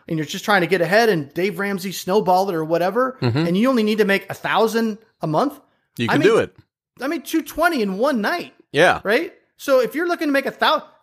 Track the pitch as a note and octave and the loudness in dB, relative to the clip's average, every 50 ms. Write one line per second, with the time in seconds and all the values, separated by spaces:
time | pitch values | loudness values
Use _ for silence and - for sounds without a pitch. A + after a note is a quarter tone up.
0 | _ - E3+ D#3 D3+ - - F#3 - A3 G#3 F#3 E3+ D#3+ F#3+ F3+ E3 D#3 G3 A3 | _ -6 -6 -6 -6 -6 -8 -6 -2 0 2 2 2 2 2 0 2 2 2 4
1 | A#3+ A3+ F#3+ D#3+ C3+ B2+ - E3+ F3+ G#3 E3+ F3 G3 G3+ G3+ F3+ F3+ G3+ - - | 4 4 2 0 -2 -6 -4 -4 -4 -2 -2 -4 -6 -6 -6 -6 -6 -8 -10 -8
2 | - F3+ F3+ A3 E3+ F#3 F3+ F#3 G3 G3 F3 D#3+ D#3 D3+ E3+ E3 F3 F#3+ F#3+ B3 | -2 0 0 2 4 4 4 4 2 0 -2 -4 -2 0 0 0 0 0 0 -2
3 | C4 B3+ B3+ - C3 A#2+ A2+ C#3+ E3 E3+ F3 G3 A#3 C4+ C4 A#3 G#3+ G#3+ A3 G#3+ | -2 -2 -2 -2 -2 0 0 0 0 0 0 2 2 2 2 2 0 0 0 0
4 | G#3 G3 G3 F#3 F#3+ - C#3+ - - D3 D3+ F#3+ A3+ A3 G#3 A3+ A3+ A3 G#3 - | 2 2 0 -2 -2 -6 -12 -8 -4 -2 0 2 2 2 0 0 -2 -2 -4 -8
5 | _ _ _ _ E3+ D#3+ D3+ F#3 B3+ C#4+ - - _ _ _ _ _ _ _ - | _ _ _ _ -6 -2 0 0 0 -2 -4 -10 _ _ _ _ _ _ _ -4
6 | A#2 - A#3 D3 E3 G#3 A3+ E3 G2+ - _ - - _ _ _ _ _ _ - | -2 0 2 4 4 4 4 2 0 -2 _ -16 -20 _ _ _ _ _ _ -8
7 | B3 C#4+ E4+ - - - - E4 - - - D4 E4 F4 E4+ B3+ G#3 G3 F#3 G3 | -6 -6 -6 -6 -6 -4 -4 -4 -4 -4 -2 -2 0 0 0 0 -2 -2 -2 -2
8 | B3 D4+ C#4+ A3 G3 B3 F4 F4 D3 B2+ - _ _ _ - C#3+ F3 E3+ G#2 - | -2 0 0 0 -2 -2 -4 -4 -6 -10 -16 _ _ _ 2 4 4 4 4 2
9 | - F#3 A3 D4 E4+ - - _ _ _ _ - - C#4+ C4+ B3+ A#3 - - D4+ | 0 0 0 0 -2 -4 -12 _ _ _ _ -8 -2 2 2 2 2 0 -2 -4
10 | F4+ F4 E4+ E4+ E4 D4 C#4 C#4 C4 A3+ - - A3 C4 D#4 D4 - - _ _ | -2 -2 -2 -2 -2 -2 0 -2 -2 -4 -4 -2 0 0 0 -2 -4 -8 _ _